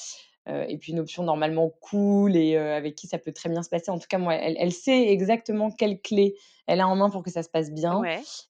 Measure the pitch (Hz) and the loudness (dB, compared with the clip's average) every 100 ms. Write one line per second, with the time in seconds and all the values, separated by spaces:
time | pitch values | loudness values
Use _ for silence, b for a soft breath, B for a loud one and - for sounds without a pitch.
0 | B B B B - 143 143 151 - 165 | B B B B -8 -6 -6 -8 -6 -6
1 | 160 - 175 151 156 160 165 - - 208 | -6 -6 -2 0 0 0 0 -2 -6 0
2 | 202 202 202 175 156 156 151 151 147 147 | 2 4 4 4 4 2 0 -2 -4 -8
3 | 180 165 - 151 170 165 170 170 170 175 | -8 -8 -8 -8 -6 -4 -4 -6 -4 -8
4 | - 190 175 160 - 160 175 175 - 254 | -4 -2 0 0 -2 0 -2 0 2 4
5 | 226 196 190 226 - 214 214 214 214 190 | 4 4 2 0 0 -2 -2 0 -2 -2
6 | - 202 202 202 B B - 175 185 190 | -2 4 4 2 B B -2 2 2 4
7 | 202 196 180 175 165 160 156 156 170 190 | 2 0 -8 -8 -2 -2 -2 -2 0 0
8 | 196 165 294 B B | -2 -4 -8 B B